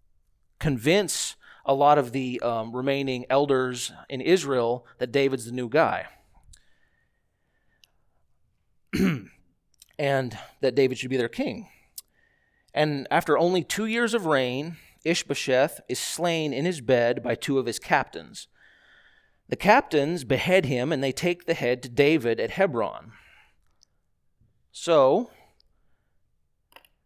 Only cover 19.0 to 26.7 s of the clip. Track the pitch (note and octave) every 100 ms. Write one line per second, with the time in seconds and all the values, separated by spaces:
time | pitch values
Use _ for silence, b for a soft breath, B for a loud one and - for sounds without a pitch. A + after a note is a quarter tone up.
19 | b b b b - - F#3 A#3+ C#4 D3+
20 | C#3+ F3 B2+ B2+ D#3 F#3 D3+ C3 C3 D#3
21 | C3+ - E3+ F3 - E3 C3 B2 B2 A#2+
22 | C#3+ D#3+ A#2 A2+ A2 - F#3+ A#2+ G2+ G#1+
23 | G2+ b b b b b _ _ _ _
24 | _ _ _ _ _ _ _ - - D#3+
25 | C3+ D#3+ B3 b b b _ _ _ _
26 | _ _ _ _ _ _ _